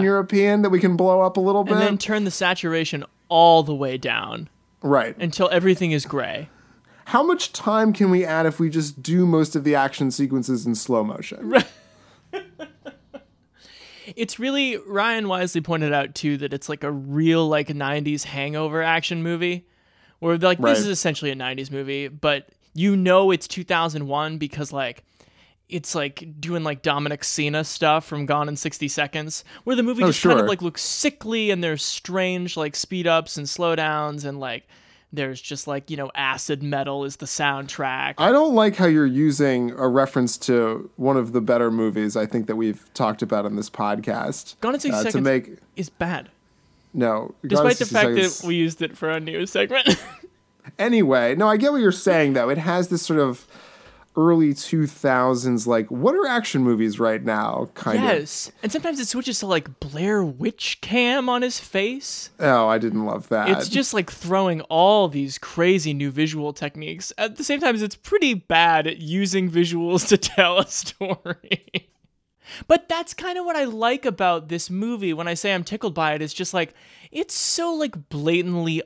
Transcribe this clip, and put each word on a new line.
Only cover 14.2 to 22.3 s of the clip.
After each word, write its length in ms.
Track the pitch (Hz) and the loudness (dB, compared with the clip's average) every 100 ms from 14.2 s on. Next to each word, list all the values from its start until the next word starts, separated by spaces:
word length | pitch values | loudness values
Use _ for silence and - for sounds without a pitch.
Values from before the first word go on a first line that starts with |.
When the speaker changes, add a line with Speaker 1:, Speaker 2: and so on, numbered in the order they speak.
| 233 - | -6 -4
Speaker 1:
really, 400 | 262 277 262 208 | -2 0 0 -4
Ryan 500 | 196 202 226 226 202 | -4 0 0 0 -2
wisely 340 | 185 180 170 | -2 0 -2
pointed 300 | 160 165 151 | -2 -2 2
out, 220 | 143 147 | 0 -2
too, 240 | - 147 139 | -4 -2 -2
that 160 | 143 | -4
it's, 160 | 143 - | -6 -8
like, 140 | 151 | -6
a 80 | 147 | -6
real, 560 | 143 139 147 165 165 156 | -6 -4 2 4 4 2
like, 260 | 151 147 | 0 0
nineties 500 | 143 139 147 147 147 | -4 -2 -2 -2 -4
hangover 600 | - 139 143 151 156 160 | -6 -6 -6 -4 -2 -2
action 400 | 160 165 - 170 | 0 0 0 -4
movie 420 | 165 170 175 175 _ _ _ _ _ - | -2 -2 -2 -4 _ _ _ _ _ -4
where, 180 | 170 170 | 0 2
like, 220 | 180 175 | 4 4
this 40 | |
Speaker 2:
Right. 120 | - 151 | 4 4
Speaker 1:
is 80 | 208 | 2
essentially 440 | 170 170 143 147 | 0 -2 -2 -6
a 40 | |
nineties 360 | 135 127 131 135 | -4 -6 -6 -8
movie, 360 | 139 135 139 139 | -8 -6 -6 -8
but 420 | 147 151 | -2 0